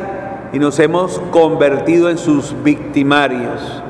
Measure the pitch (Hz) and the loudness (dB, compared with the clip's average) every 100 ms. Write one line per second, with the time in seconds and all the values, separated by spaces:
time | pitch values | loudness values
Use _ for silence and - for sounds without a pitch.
0 | - - - - - 135 147 147 151 175 | -8 -10 -10 -12 -8 -2 0 2 2 2
1 | 180 - - 165 160 151 143 139 147 170 | -2 -4 0 4 4 4 2 2 2 2
2 | 175 160 151 143 - - 147 147 151 143 | 2 0 0 0 0 -2 0 0 -2 -2
3 | 139 147 135 123 117 117 - - - | 2 2 2 -2 -6 -6 -10 -12 -14